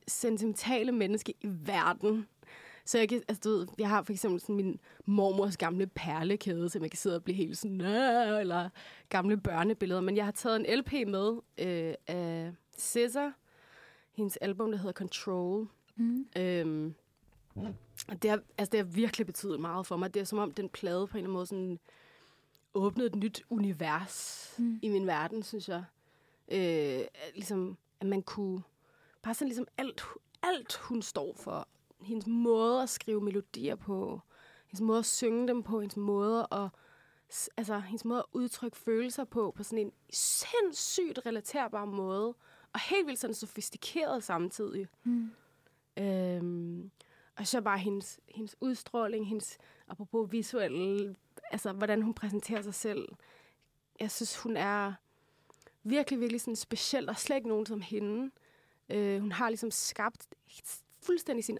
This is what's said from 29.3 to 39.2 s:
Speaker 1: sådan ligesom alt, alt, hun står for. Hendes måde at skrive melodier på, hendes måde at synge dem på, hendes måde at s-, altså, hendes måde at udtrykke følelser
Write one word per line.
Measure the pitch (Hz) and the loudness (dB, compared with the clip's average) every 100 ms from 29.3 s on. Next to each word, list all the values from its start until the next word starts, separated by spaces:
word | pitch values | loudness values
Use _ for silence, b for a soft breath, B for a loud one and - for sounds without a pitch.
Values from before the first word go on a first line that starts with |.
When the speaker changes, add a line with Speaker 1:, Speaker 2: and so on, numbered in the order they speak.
Speaker 1:
sådan | 226 277 | -2 -2
ligesom | 233 - - | -2 -4 -4
alt, | 262 - - - _ _ | -6 -6 -12 -14 _ _
alt, | 349 339 233 - | 0 0 -2 -8
hun | - 240 | -4 -4
står | - - 139 - | -2 -4 -4 -6
for. | - - - _ _ - | -6 -6 -8 _ _ -16
Hendes | 190 226 208 | -6 -4 0
måde | 233 233 226 226 254 | 4 6 6 6 4
at | 262 | 2
skrive | - - 214 | -2 0 0
melodier | 208 196 190 - 143 202 | 2 0 -4 -4 -2 -2
på, | - 190 196 - - b b b b | -2 -2 -2 -6 -12 b b b b
hendes | 190 | 0
måde | 220 226 | 4 4
at | 226 | 2
synge | - 233 226 247 | 2 2 2 2
dem | 240 | 0
på, | 208 220 | 0 -2
hendes | 202 208 | -2 -2
måde | 202 202 208 226 226 | 0 2 4 2 2
at | 202 196 - b b b b b | -2 -4 -8 b b b b b
s-, | - - - | -8 -6 -4
altså, | 214 208 | -2 -2
hendes | 190 220 226 | -4 -4 0
måde | 240 | 0
at | - | 0
udtrykke | 254 247 - 240 - | -2 -2 -4 -8 -6
følelser | - 226 247 240 | 0 2 2 -4